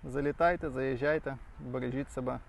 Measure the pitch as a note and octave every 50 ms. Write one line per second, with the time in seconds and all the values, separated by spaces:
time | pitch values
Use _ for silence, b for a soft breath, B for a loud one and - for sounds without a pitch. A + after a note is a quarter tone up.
0 | - C#3+ B2 C#3+ C#3 D3 C#3+ - E3+ E3+ F3 E3+ E3 D3+ B2+ C3 C3 C3+ B2+ A#2
1 | C3 D3 D#3 D#3+ D3+ C#3+ C3+ B2 - - - - C#3+ B2+ B2 C3 B2+ B2+ B2 C3+
2 | C#3 - - C#3 B2+ B2+ B2+ B2+ -